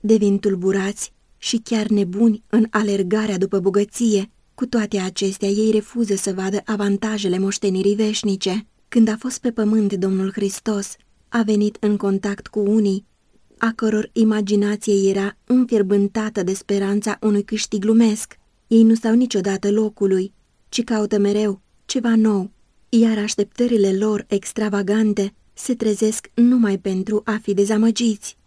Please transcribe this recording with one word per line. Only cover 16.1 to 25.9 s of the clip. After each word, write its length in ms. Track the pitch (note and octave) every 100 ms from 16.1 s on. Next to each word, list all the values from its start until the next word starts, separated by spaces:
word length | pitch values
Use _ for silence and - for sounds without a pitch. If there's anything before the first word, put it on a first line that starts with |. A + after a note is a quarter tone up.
| A3 G#3+ A3
de 120 | F3+
speranța 640 | F#3+ - G3+ G3 G3+ G#3 -
unui 240 | G#3+ G3+
câștig 400 | G3+ G#3+ - G#3+
lumesc. 540 | G#3 A3+ A#3 A3 - - _ _ _
Ei 160 | A3+
nu 120 | A3+
stau 200 | A3+ A3+
niciodată 560 | A#3 B3 G#3+ F#3 G3 G3+
locului, 640 | G#3 G#3+ - G3 F#3+ G3 _ _ _ _
ci 160 | -
caută 340 | A3+ A3 G#3 G#3
mereu 420 | G3+ G3+ G#3+ G3 _ _
ceva 320 | - C4 A#3 A3+
nou, 340 | A3 G3+ F#3+ _ _ _ _
iar 300 | A#3 A3+ A3
așteptările 760 | G#3 - G3+ - A#3+ A3+ G3 F#3+
lor 280 | G#3+ G#3 -
extravagante 1080 | G3+ - - G#3+ G3+ G3 G#3+ G#3+ G#3 G3 _ _
se 220 | - -
trezesc 560 | A#3+ A3+